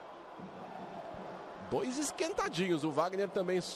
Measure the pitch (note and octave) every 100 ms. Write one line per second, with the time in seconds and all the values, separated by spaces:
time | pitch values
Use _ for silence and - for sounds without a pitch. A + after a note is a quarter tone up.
0 | - - - - - - - - - -
1 | - - - - - - G2 - B3+ B3+
2 | C#4+ - D#4+ G4+ G4+ E3+ F#3+ D#3+ D#3 C#3+
3 | F3 F#3+ G3 G3 F3+ F#3 -